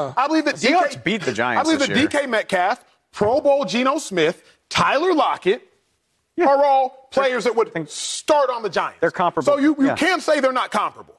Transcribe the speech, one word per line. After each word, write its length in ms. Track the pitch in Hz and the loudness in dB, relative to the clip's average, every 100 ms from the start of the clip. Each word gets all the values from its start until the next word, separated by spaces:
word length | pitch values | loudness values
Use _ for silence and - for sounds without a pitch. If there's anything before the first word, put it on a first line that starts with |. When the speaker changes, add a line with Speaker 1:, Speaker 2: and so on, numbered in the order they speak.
| 139 | -2
Speaker 1:
no. 60 | 127 | -2
Speaker 2:
I 100 | 285 | 0
believe 180 | 320 302 | 0 0
that 120 | 151 | -2
Speaker 3:
The 100 | 208 | 0
Seahawks 220 | 339 294 | 2 0
Speaker 2:
D 60 | 127 | -2
K 60 | 165 | -4
Speaker 3:
beat 160 | 214 | -4
the 100 | 160 | -4
Giants 300 | 107 120 120 | -2 0 0
Speaker 2:
I 20 | |
believe 160 | 302 311 | 0 0
Speaker 3:
this 80 | 269 | 0
Speaker 2:
that 80 | 202 | 0
Speaker 3:
year. 100 | 302 | 0
Speaker 2:
D 100 | 294 | 0
K 80 | 277 | -2
Metcalf, 560 | 220 185 185 180 254 _ _ _ | -2 -2 -2 0 -2 _ _ _
Pro 260 | - 208 269 | -4 0 2
Bowl 240 | 285 277 | 2 0
Geno 340 | 208 220 254 294 | 0 -2 0 -2
Smith, 440 | - 180 156 180 _ _ _ | -4 0 0 -2 _ _ _
Tyler 460 | - 170 262 359 | -2 0 2 2
Lockett 520 | 320 208 147 180 220 - _ _ _ _ _ _ - | 2 0 0 -2 -2 -4 _ _ _ _ _ _ 0
Speaker 3:
Yeah. 120 | 330 | 2
Speaker 2:
are 180 | 277 285 | 4 4
all 420 | 269 254 - _ | 2 0 -6 _
Speaker 3:
They're, 100 | - | -2
Speaker 2:
players 220 | 269 247 240 | 0 0 -2
that 100 | 226 | 0
would 120 | 214 | -2
Speaker 3:
I 20 | |
think 180 | 170 156 | -4 -8
Speaker 2:
start 600 | - - - - 294 262 | -10 -10 -8 0 2 2
on 140 | 240 | -2
the 60 | 214 | -4
Giants. 280 | 190 160 - | -4 -4 -2
Speaker 3:
they're 120 | 165 | -4
comparable. 420 | - 175 160 135 | 0 0 0 0
Speaker 2:
So 40 | 285 | 2
you, 160 | 285 294 | 2 2
you 60 | 277 | 0
Speaker 3:
Yeah. 80 | - | 2
Speaker 2:
can't 260 | 330 349 | 0 0
say 200 | - 302 | 0 0
they're 100 | 262 | 0
not 200 | 254 196 | -2 -2
comparable. 420 | 214 170 113 - | -2 -4 -6 -20